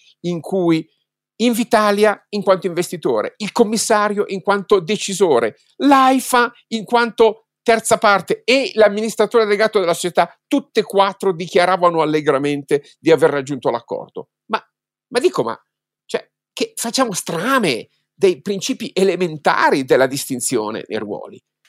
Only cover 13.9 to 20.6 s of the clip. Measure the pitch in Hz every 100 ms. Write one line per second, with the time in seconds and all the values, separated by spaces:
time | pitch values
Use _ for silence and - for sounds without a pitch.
13.9 | - - - - _ - 208 - _ _
14.9 | _ _ 247 349 240 113 110 _ _ _
15.9 | _ - - - _ _ - 226 - 233
16.9 | 254 247 175 - 165 220 269 185 110 73
17.9 | _ _ - 190 151 196 190 - - 226
18.9 | - 196 180 175 156 185 - 311 156 131
19.9 | 139 131 139 - 123 - 123